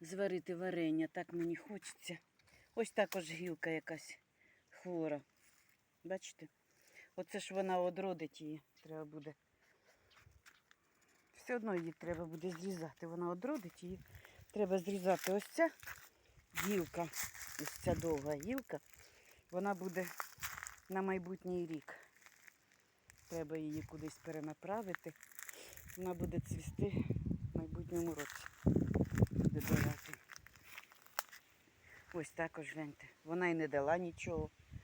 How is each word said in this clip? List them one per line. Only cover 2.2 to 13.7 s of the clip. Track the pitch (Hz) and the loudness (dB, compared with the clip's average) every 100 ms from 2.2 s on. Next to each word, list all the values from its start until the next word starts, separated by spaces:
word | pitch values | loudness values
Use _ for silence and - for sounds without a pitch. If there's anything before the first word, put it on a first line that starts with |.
| _ _ _ - _ | _ _ _ -20 _
Ось | - 226 | -2 2
також | - 196 196 160 | 4 4 2 -4
гілка | 160 180 160 165 | -2 -2 0 0
якась | 160 - 156 - - _ _ _ _ _ | 0 -2 -6 -8 -16 _ _ _ _ _
хвора. | - 180 175 160 147 - _ _ _ _ _ _ _ | -12 -4 0 0 0 -4 _ _ _ _ _ _ _
Бачите? | 165 190 - - 156 _ _ _ - - - - | -6 -6 -6 -14 -16 _ _ _ -20 -20 -12 -10
Оце | 185 208 | -6 -6
ж | - | -2
вона | 190 190 185 | 0 4 4
одродить | 180 175 190 175 160 - | 4 2 -2 -2 -6 -8
її, | 156 151 - _ | -8 -8 -10 _
треба | 156 156 | -10 -8
буде. | 151 151 151 147 _ _ _ _ _ _ _ - - - - - _ - _ _ _ _ _ | -8 -8 -10 -12 _ _ _ _ _ _ _ -20 -20 -20 -20 -20 _ -20 _ _ _ _ _
Все | - - 247 | -12 -2 0
одно | 220 | 2
її | 180 165 | 0 0
треба | 156 165 170 170 | -4 -4 -2 -4
буде | 160 175 | -4 -4
зрізати. | 165 185 180 160 - 165 | -4 -4 -4 -4 -6 -8
Вона | 170 175 | -2 -2
одродить, | 175 240 302 180 | 0 -2 -2 -4